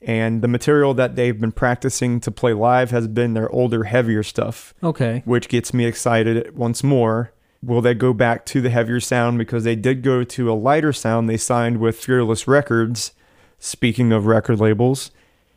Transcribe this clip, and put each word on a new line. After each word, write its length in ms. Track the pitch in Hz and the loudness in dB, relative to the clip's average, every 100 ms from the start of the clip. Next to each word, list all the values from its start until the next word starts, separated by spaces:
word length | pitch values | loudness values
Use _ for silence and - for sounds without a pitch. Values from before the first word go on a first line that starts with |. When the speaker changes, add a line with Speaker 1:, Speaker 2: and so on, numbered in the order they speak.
Speaker 1:
and 380 | - 113 113 113 | -4 -2 0 0
the 60 | 120 | 0
material 460 | 120 - 147 139 | 0 2 4 4
that 220 | 127 123 123 | 2 0 0
they've 220 | 123 110 | -2 0
been 120 | 113 | -4
practicing 680 | - 127 123 135 - 123 120 | -2 -2 0 -4 -2 -2 -2
to 100 | - | -4
play 220 | 107 123 | -2 0
live 380 | 107 117 127 127 | 2 2 2 2
has 160 | 123 113 | -2 -2
been 260 | 110 120 | -2 -2
their 140 | 113 110 | 0 -2
older, 340 | 127 123 113 | 0 0 0
heavier 380 | 110 123 117 107 | 0 0 2 0
stuff. 520 | 107 - 110 117 - - | -2 -4 -6 -6 -14 -6
Speaker 2:
Okay. 400 | 170 151 120 117 | -4 -2 -2 -2
Speaker 1:
Which 240 | 113 120 - | 0 -2 0
gets 240 | 120 - | -2 0
me 120 | 123 117 | -2 -2
excited 680 | 113 123 113 110 113 - - | -2 0 2 2 0 -4 -4
once 260 | 117 117 | -4 -2
more. 500 | 135 135 113 110 120 _ _ _ | 2 2 2 0 -4 _ _ _
Will 180 | 120 120 | -2 2
they 140 | 120 | 2
go 180 | 117 127 | 2 2
back 320 | 113 120 113 - | 2 2 0 -2
to 140 | 139 | -2
the 100 | 123 | 0
heavier 280 | 120 117 120 | 0 0 -2
sound? 380 | - 123 120 120 | -2 0 0 0
Because 240 | 113 117 | -2 -2
they 120 | 113 113 | -2 0
did 260 | 123 131 | 0 0
go 220 | 127 127 | 0 0
to 260 | 123 - 120 | -2 -4 -2
a 40 | |
lighter 380 | 110 117 156 156 | 0 2 2 0
sound. 360 | 139 113 113 113 | -2 0 0 0
They 80 | 113 | -2
signed 420 | - 120 117 120 | 0 0 0 0
with 180 | 113 110 | 0 -2
Fearless 500 | - 127 113 110 - | 0 0 2 0 2
Records, 640 | 139 143 117 113 117 - _ _ _ _ _ | 2 2 0 0 -4 -8 _ _ _ _ _
speaking 520 | - - 127 110 120 | -14 -4 -2 2 2
of 140 | 110 104 | 2 4
record 320 | 110 104 110 | 2 2 2
labels, 540 | 110 104 123 135 - _ _ _ _ | 2 2 0 0 -6 _ _ _ _